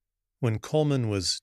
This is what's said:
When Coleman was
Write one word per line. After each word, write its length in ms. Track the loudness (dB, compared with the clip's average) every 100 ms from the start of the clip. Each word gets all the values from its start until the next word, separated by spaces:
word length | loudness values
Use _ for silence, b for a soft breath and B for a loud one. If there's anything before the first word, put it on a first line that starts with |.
| _ _ _ -4
When 200 | -2 -2
Coleman 500 | -2 0 2 2 0
was 320 | 0 -2 -6